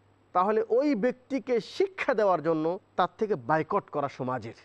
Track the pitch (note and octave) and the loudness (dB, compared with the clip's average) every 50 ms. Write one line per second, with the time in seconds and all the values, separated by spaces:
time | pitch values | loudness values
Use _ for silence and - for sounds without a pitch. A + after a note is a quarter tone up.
0 | _ _ _ _ _ _ - F3+ F#3 G#3 G#3+ A3 A3 - G#3+ B3 D4 D4 C#4 G3 | _ _ _ _ _ _ 0 2 2 2 2 0 0 2 2 2 2 2 2 2
1 | G3+ B3+ - _ _ - C4+ C4 - C4 B3 A3 - - - - F#4+ F#4+ - - | 0 -2 -2 _ _ -6 -6 -6 -2 0 -2 -2 -2 -4 -2 -2 -2 -2 -2 -4
2 | - - A#3+ G#3+ G#3+ G3 F3+ D#3 C#3+ E3 E3 D#3 D#3 E3 F#3 - _ _ - - | -2 -2 0 2 4 2 2 2 2 0 0 0 0 -2 -2 -4 _ _ -2 -2
3 | F3+ E3+ _ - A3 G3 G#3 C3+ A#2 A#2+ D#3 D#3+ D#3 - G3+ G3 - - - D3 | -2 0 _ -4 -2 -2 -2 -4 0 0 2 2 2 0 -2 -4 -4 -2 -4 -4
4 | C#3 C3+ - - C3 B2+ B2+ B2 G2+ A2+ G#2 - | -4 -4 -6 -6 -6 -4 -4 -6 -8 -10 -14 -16